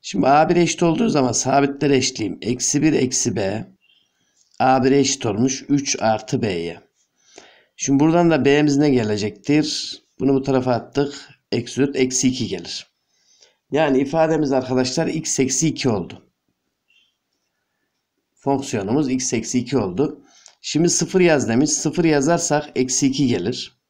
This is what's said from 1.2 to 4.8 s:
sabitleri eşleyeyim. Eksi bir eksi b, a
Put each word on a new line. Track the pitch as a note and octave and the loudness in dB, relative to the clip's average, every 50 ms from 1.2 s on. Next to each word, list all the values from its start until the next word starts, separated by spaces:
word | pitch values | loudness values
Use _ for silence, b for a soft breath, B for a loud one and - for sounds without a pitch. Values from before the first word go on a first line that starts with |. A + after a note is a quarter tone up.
| C3 B2 | 0 0
sabitleri | A2 - - B2+ C3 C#3 C#3 C#3 C#3 C#3+ D#3 C#3+ C#3+ | 0 -2 -2 0 2 2 2 2 -2 -2 0 2 2
eşleyeyim. | C3 B2 - - - A2 G2 E2+ - | 2 2 -2 -4 -6 -8 -8 -8 -8
Eksi | - G2+ B2+ B2 - - - C#3+ | -6 -6 -4 -4 -4 -2 -2 2
bir | D3 D#3+ | 2 2
eksi | D3+ - C3 B2+ B2+ - - B2 G2+ | 2 2 0 -2 -2 -4 -4 -4 -2
b, | A2+ G2+ F#2+ G#2 A2 - - _ _ _ _ _ _ _ _ _ _ _ _ _ _ _ _ _ _ | -2 -4 -4 -4 -6 -8 -12 _ _ _ _ _ _ _ _ _ _ _ _ _ _ _ _ _ _
a | A#2+ C3 C3 C3 | 2 2 4 4